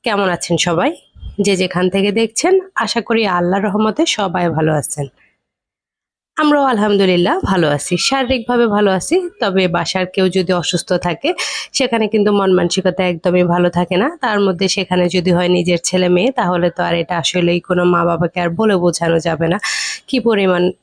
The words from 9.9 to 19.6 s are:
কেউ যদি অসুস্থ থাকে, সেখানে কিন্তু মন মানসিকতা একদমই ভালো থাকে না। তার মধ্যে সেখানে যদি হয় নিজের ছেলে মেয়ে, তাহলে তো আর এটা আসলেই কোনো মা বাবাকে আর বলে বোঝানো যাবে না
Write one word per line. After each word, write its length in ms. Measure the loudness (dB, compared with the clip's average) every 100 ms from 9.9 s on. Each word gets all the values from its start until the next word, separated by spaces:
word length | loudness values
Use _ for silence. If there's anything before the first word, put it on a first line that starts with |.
| -4 -4
কেউ 120 | 0 0 0
যদি 160 | 0 -2
অসুস্থ 280 | 0 -4 -2 -2 -2
থাকে, 220 | -2 -4 -4 -6 -8 -8 -4
সেখানে 260 | -2 0 0
কিন্তু 180 | 2 2 2
মন 120 | 4 2
মানসিকতা 440 | 2 0 -2 0 -2
একদমই 340 | 0 0 2 2
ভালো 140 | 2 2 0
থাকে 180 | 0 0
না। 60 | -2 -2
তার 180 | -2 0 0
মধ্যে 200 | 0 -2 -2
সেখানে 280 | -2 0 2
যদি 160 | 0 0 2
হয় 140 | 2 2
নিজের 240 | 2 -2 0
ছেলে 200 | 0 2
মেয়ে, 160 | 2 2 0
তাহলে 300 | -2 0 0 -2
তো 40 | -2
আর 60 | -2
এটা 120 | -2 -4
আসলেই 380 | -2 0 0 0 0
কোনো 140 | 0 2
মা 80 | 2 0
বাবাকে 300 | 0 -2 -2
আর 100 | -4 0
বলে 160 | 0 2
বোঝানো 340 | 0 0 0 0 0
যাবে 200 | -2 -2
না 60 | -2